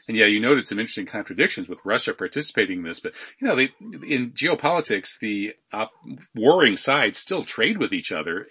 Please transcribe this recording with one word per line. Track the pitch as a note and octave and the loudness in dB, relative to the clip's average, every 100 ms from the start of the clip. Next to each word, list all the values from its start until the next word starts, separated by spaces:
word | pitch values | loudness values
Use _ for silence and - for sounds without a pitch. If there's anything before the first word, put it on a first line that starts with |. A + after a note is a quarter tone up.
| - | -4
And | A2 | 4
yeah, | G#2 | 6
you | G#2 | 6
noted | A#2+ C#3+ - | 4 4 2
some | G#2 | -4
interesting | A2+ - F#2 | -6 -8 -8
contradictions | G#2+ G2 F2+ F#3+ - F2+ | -8 -6 0 0 0 -10
with | F2 | -8
Russia | G2 A#2 - | -2 0 0
participating | - F#2 D3 D3 - F#2+ F2+ | -4 -4 -4 -4 0 0 -2
in | |
this, | E2 E2 | -6 -8
but, | - - - - | -10 -12 -18 -4
you | C4 | 0
know, | C3+ | 2
they, | C3+ - | 0 -2
in | G#3+ D#3+ D3+ C3+ A#2+ | -16 -12 -4 -2 -2
geopolitics, | - D#3 D#3+ D3 F3 - G2+ - - | -2 0 2 2 2 0 -2 -4 -8
the | A2+ G#2 G#2 - _ | -4 -4 -6 -10 _
op-, | G#2 A2 _ - C3 - - | -8 -8 _ -18 -18 -12 2
warring | A#2+ F3+ C3+ F#2 | 6 8 6 4
sides | - C#3+ A2 - | 0 2 2 -2
still | - F#3 | -4 -4
trade | - - C3+ G#3+ | -4 0 0 2
with | G#2 | -2
each | F2+ - | -2 -4
other | E2+ D#2 F2 - | -6 -4 -6 -8